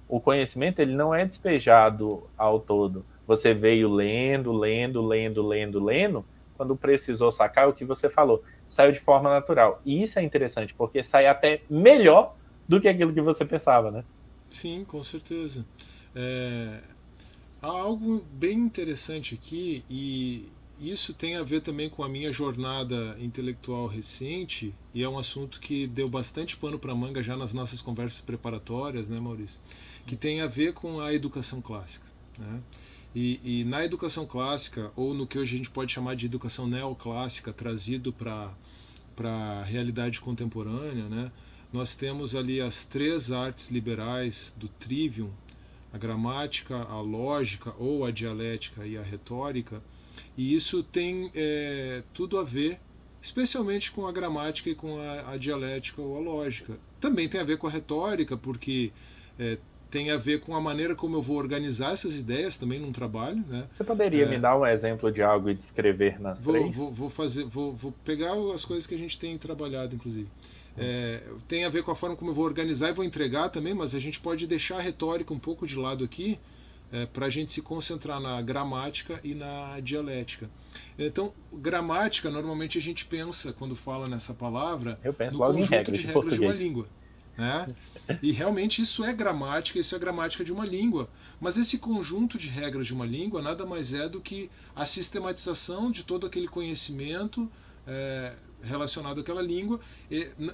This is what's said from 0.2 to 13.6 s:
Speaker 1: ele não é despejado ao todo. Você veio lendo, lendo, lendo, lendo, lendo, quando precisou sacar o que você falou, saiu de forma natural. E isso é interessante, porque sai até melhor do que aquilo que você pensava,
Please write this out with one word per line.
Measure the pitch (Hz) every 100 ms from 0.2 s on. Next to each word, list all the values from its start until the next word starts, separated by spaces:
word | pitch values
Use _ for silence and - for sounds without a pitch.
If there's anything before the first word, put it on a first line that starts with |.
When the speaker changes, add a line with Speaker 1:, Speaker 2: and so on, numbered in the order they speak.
| 135 139 131 127 160 185
Speaker 1:
ele | 135
não | 135 151 160
é | 190
despejado | - 190 143 117 113 110 107 107 95 - -
ao | 107 110
todo. | - 104 101 92 - - -
Você | 110 120 107
veio | 110 113 110
lendo, | 101 101 113 131 139 123
lendo, | 110 107 113 123 123
lendo, | 110 110 110 107 104
lendo, | 104 104 101
lendo, | 101 131 208 143 - - - -
quando | 131 135
precisou | 139 139 - 113 117
sacar | - 107 - 139
o |
que | 139
você | 127 131 143
falou, | - 143 110 - - -
saiu | - 143
de | 143
forma | - 139 143
natural. | 143 139 147 110 -
E | 139 147
isso | 220 202
é |
interessante, | 160 143 127 - 107 -
porque | 117 139
sai | 123 139 139
até | 139 151 151 -
melhor | 151 214 294 185 175 240 - - - -
do | 185
que | 202
aquilo | 180 165
que | 156
você | 156 156
pensava, | 147 160